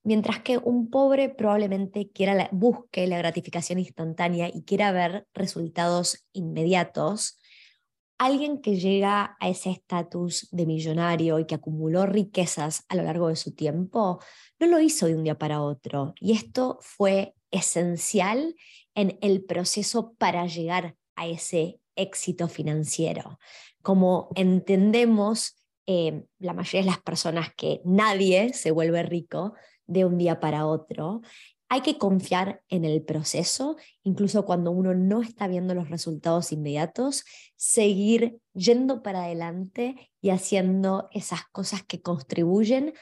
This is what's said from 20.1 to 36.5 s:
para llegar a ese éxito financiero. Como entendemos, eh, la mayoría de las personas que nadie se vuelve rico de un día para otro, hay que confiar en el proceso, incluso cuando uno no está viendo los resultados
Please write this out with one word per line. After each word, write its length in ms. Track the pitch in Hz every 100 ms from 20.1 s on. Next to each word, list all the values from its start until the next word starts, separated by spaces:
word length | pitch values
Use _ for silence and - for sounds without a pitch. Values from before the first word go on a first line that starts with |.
para 320 | - 180 175 175
llegar 500 | 165 165 180 175 - _ -
a 100 | 170
ese 540 | 165 - 170 165 - _ -
éxito 500 | 190 - - - 170
financiero. 920 | - 151 156 151 - 165 165 151 156 - - - _
Como 480 | - 190 185 180 - 185
entendemos, 1300 | 185 185 - 190 208 233 233 214 202 220 - _ _ _ -
eh, 380 | 180 160 151 - -
la 140 | 185
mayoría 260 | 175 175 185
de 120 | 190
las 100 | 175
personas 520 | - 160 170 165 160 -
que 240 | 156 -
nadie 680 | 175 196 214 196 190 185 240
se 180 | - 160
vuelve 320 | 160 165 170
rico 500 | 175 175 - 156 196 - - _ -
de 140 | 180
un 140 | 180 175
día 240 | 175 165
para 260 | 156 147 156
otro, 540 | 160 - - 156 226 - - - _ -
hay 100 | 262
que 180 | 285 294
confiar 640 | 196 190 - 180 196 - -
en 160 | 185
el 200 | 160 156
proceso, 760 | 156 156 151 - 180 - 285 311 - _
incluso 400 | 196 180 196 214
cuando 260 | 196 180 170
uno 240 | 180 185
no 280 | 185 190 220
está 260 | 226 - 196
viendo 260 | 180 185
los 160 | 180 151
resultados 640 | 165 170 151 165 170 170